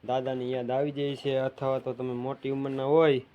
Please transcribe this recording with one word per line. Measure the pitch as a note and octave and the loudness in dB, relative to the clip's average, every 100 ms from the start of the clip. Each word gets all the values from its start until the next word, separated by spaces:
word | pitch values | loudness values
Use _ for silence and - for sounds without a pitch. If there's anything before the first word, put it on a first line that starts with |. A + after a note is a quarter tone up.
દાદાની | G#2+ B2+ C3 C3 B2 | -2 -2 -2 -4 -4
યાદ | B2+ A#2+ | -4 -2
આવી | C3 D3 | -2 -2
જાય | C#3+ C#3+ C3+ | -2 -4 -4
છે, | C#3 C3 | -2 0
અથવા | C3 - C3+ C3 | -2 -2 -2 -2
તો | C3 | -4
તમે | B2 B2+ | -6 -4
મોટી | B2 B2+ C3+ C#3 | -4 -6 -6 -4
ઉંમરના | C3+ C#3 C3+ | -4 -4 -2
હોય | C3+ D#3 D#3+ C3+ - | 4 6 6 4 0